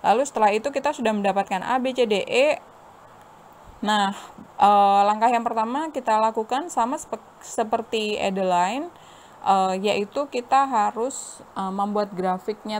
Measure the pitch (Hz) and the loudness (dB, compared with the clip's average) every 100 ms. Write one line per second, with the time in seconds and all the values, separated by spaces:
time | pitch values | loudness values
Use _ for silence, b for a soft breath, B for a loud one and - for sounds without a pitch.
0 | 170 214 277 - 214 214 277 277 277 294 | 0 2 0 0 2 2 -2 -4 -4 -2
1 | 240 214 202 190 190 190 - 262 254 254 | -2 -2 0 -2 -2 -4 -2 -2 -2 0
2 | 233 202 - 233 285 285 - - - - | 0 0 0 2 2 0 -6 -20 -20 -20
3 | - - - - - - - - 202 208 | -20 -20 -20 -20 -20 -20 -20 -8 -2 0
4 | 196 202 B - - - 202 208 202 196 | 0 -2 B -20 -16 2 6 6 6 6
5 | 202 214 226 240 233 226 220 262 320 285 | 4 4 2 2 0 -2 -2 -4 -6 -4
6 | 247 220 220 226 220 254 349 269 233 311 | 0 2 2 0 -4 -4 -4 -2 -2 -4
7 | - 220 - - - - 220 233 220 220 | -8 -12 -12 -20 -10 -4 -2 -2 -2 -4
8 | 214 208 196 190 190 175 180 247 349 B | -4 -2 -2 0 0 2 0 -2 -8 B
9 | B B B B - 196 190 190 202 196 | B B B B 0 2 2 0 0 0
10 | 202 277 285 247 240 269 277 240 208 208 | -2 -4 -4 -6 0 2 2 2 0 -2
11 | 247 - - - - - 190 196 202 208 | -6 -6 -14 -18 -14 -8 -6 -4 -2 -2
12 | 202 180 185 185 - 214 214 214 | -4 -2 -2 -2 -4 -8 -8 -8